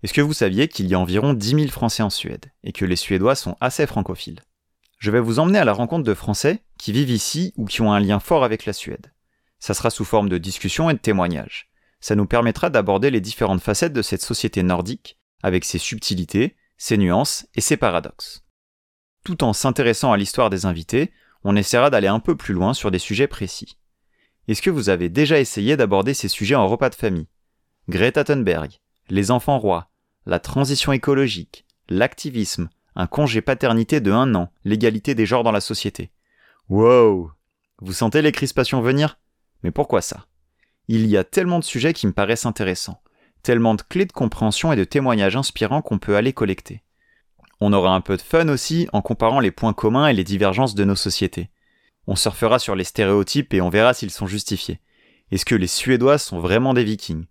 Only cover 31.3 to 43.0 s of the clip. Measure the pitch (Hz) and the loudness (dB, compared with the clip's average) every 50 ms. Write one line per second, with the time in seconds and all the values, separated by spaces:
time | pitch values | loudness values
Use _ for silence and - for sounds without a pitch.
31.3 | 101 87 82 _ - - _ _ _ _ _ - 92 92 117 131 - - - 151 | -2 -8 -12 _ -20 -20 _ _ _ _ _ -4 0 0 0 0 -2 -8 -12 -8
32.3 | 127 117 104 - - - 90 80 _ _ _ _ _ - 87 85 - 147 151 135 | -4 -4 -4 -4 -4 -6 -8 -8 _ _ _ _ _ -6 -6 -4 0 0 0 0
33.3 | 113 110 - - 135 120 - 127 113 113 113 - 160 147 110 98 101 117 131 135 | 0 -2 0 0 -2 0 2 2 2 2 2 2 0 0 2 2 2 2 2 2
34.3 | 113 92 87 - _ _ _ 98 104 107 117 117 110 110 - - 139 113 110 98 | 0 0 -2 -4 _ _ _ -2 0 2 2 0 0 0 -4 -4 0 0 0 2
35.3 | 123 127 117 117 107 101 - - 110 - - 104 - - - - _ _ _ _ | 2 2 2 2 0 0 -2 -4 -8 -6 -6 -6 -8 -8 -14 -14 _ _ _ _
36.3 | _ _ _ _ _ _ _ _ 95 101 110 117 123 123 117 110 101 92 85 80 | _ _ _ _ _ _ _ _ 2 4 6 6 8 8 8 6 4 2 -2 -8
37.3 | 76 _ _ _ _ _ _ _ _ _ 95 92 92 - 117 113 - 156 147 151 | -14 _ _ _ _ _ _ _ _ _ -12 -10 -4 -2 -2 2 2 4 2 2
38.3 | - - 143 131 - - 127 - - 131 113 123 131 139 151 151 - _ _ _ | 2 0 -4 -4 0 -2 -2 0 0 0 0 0 2 2 0 0 -2 _ _ _
39.3 | _ _ _ _ _ _ - 87 - - - - - 101 - - - - - _ | _ _ _ _ _ _ -8 -6 -2 -2 -2 0 0 0 0 -2 -10 -14 -16 _
40.3 | _ _ _ _ _ _ _ _ _ _ _ - 113 113 110 110 104 98 90 _ | _ _ _ _ _ _ _ _ _ _ _ -2 0 2 4 4 4 2 2 _
41.3 | - 196 190 175 180 170 156 - - 120 117 160 160 - - 104 90 - 101 98 | 0 0 0 2 0 -2 -2 -4 -4 -2 0 0 0 0 -2 -2 0 0 0 0
42.3 | 117 - - 123 107 - 107 95 92 - - - 90 _ | 0 -2 -2 -4 -4 -2 -2 -2 -2 -4 -6 -12 -12 _